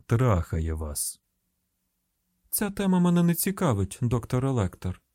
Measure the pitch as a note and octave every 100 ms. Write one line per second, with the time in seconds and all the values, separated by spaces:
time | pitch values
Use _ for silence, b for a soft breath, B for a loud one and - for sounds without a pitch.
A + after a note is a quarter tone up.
0 | - A#2 B2+ F2+ D#2+ E2+ D#2+ D#2 D#2 D2
1 | - - _ _ _ _ _ _ _ _
2 | _ _ _ _ _ - G#3 G3+ G3 F#3
3 | F3 F3 E3+ E3+ - G3 F3+ G2+ F#2+ -
4 | A#2+ A#2+ A2+ B2+ C3+ B2+ F#2 - F#2 F2+
5 | _